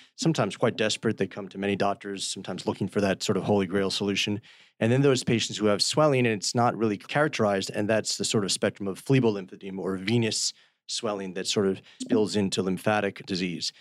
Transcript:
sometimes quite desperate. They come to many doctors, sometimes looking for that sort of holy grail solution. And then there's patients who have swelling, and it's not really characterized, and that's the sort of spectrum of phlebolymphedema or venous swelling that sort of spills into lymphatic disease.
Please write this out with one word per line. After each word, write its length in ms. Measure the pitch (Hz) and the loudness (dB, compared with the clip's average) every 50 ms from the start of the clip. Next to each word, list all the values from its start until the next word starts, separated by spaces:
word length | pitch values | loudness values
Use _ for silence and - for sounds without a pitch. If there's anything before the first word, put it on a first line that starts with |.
| - _ _ | -20 _ _
sometimes 380 | - - 170 160 - 120 98 - | -2 0 0 2 2 0 -2 0
quite 200 | - - 117 101 | 0 0 0 0
desperate. 400 | - 110 107 - - - 117 107 | 0 0 0 -2 0 0 -2 0
They 100 | - 98 | 0 -2
come 220 | 92 - 107 98 95 | -4 -4 -8 -12 -12
to 100 | - 98 | -8 -4
many 180 | 98 101 101 | -2 -2 0
doctors, 500 | 92 101 98 98 98 - 101 98 95 - | 0 0 -2 -2 -4 -6 -8 -8 -6 -6
sometimes 400 | - - 98 92 - 95 82 - | -8 -8 -8 -8 -8 -8 -6 -4
looking 220 | 110 98 - 107 92 | -4 -4 -2 -4 -2
for 120 | - 104 | 0 0
that 220 | 98 98 92 - - | 2 2 0 0 0
sort 160 | - 104 95 | 0 0 0
of 60 | 85 | 2
holy 220 | - 107 101 98 | 2 2 2 2
grail 240 | 87 87 101 98 95 | 2 0 0 0 0
solution. 500 | 92 - 104 101 101 95 - 107 104 104 - - - - - _ _ _ | 0 0 0 0 0 0 0 -2 -2 -4 -6 -10 -20 -20 -20 _ _ _
And 120 | 107 110 120 | 2 2 4
then 100 | 131 139 | 4 6
there's 220 | 143 135 127 - | 4 4 4 2
patients 340 | - 123 113 - - 110 - | 2 0 0 0 -2 -2 0
who 80 | 104 | 2
have 160 | 107 104 95 - | 2 2 2 2
swelling, 380 | - - 151 151 151 139 131 | 0 2 4 4 4 4 4
and 140 | 123 117 110 | 2 2 0
it's 200 | 101 - - - | 0 -2 -2 0
not 220 | 123 120 120 98 | 2 2 2 2
really 200 | 98 113 113 104 | 2 0 0 0
characterized, 760 | 92 - - - 143 151 156 151 - 117 104 101 98 95 - - | -2 -4 -4 0 0 0 0 0 0 2 2 2 0 -2 -2 -4
and 160 | - 107 98 | -2 0 0
that's 260 | 110 107 98 - - | 0 0 0 -2 -4
the 80 | - 101 | -4 -2
sort 200 | - - 113 101 | 0 0 0 0
of 80 | 92 - | 0 0
spectrum 360 | - - 107 - - 101 98 | 0 0 0 -2 -2 -4 -6
of 160 | 92 - - | -6 -6 0
phlebolymphedema 760 | - 139 131 120 113 104 101 92 90 - 92 - 98 95 95 | 2 2 4 4 4 2 0 -4 -10 -14 -14 -12 -10 -8 -4
or 180 | 87 92 95 | -4 -2 -4
venous 580 | 92 92 98 117 120 113 110 107 - - - - - _ _ _ _ _ - | -4 -2 0 2 2 2 2 0 -2 -2 -4 -4 -8 _ _ _ _ _ -10
swelling 440 | - - - 110 104 98 98 95 90 | -8 -6 -4 -4 -4 -4 -6 -6 -8
that 120 | 92 90 | -6 -6
sort 200 | - - 113 101 | -2 0 2 2
of 160 | 95 95 98 - - - - | 2 2 0 -4 -12 -18 -16
spills 360 | - - - 110 107 98 - | -4 0 2 2 2 2 2
into 260 | 107 101 95 - - 95 | 2 0 2 0 0 0
lymphatic 640 | 95 95 87 - 107 107 107 101 101 95 - - | 0 -2 0 0 0 0 2 0 -2 -4 -6 -8
disease. 460 | - 101 87 92 90 85 78 - - - - | -6 -4 -4 -2 -4 -4 -6 -6 -8 -8 -10